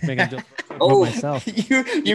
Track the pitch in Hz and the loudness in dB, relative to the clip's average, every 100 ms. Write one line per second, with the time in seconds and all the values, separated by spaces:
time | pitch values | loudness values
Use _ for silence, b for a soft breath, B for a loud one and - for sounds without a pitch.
0 | 165 131 170 127 - - - 147 175 403 | -4 -2 -4 -6 -14 -14 -10 0 4 4
1 | - - 143 139 160 208 - 262 254 403 | 4 0 -4 -4 -4 -4 0 0 0 -2
2 | 202 | 0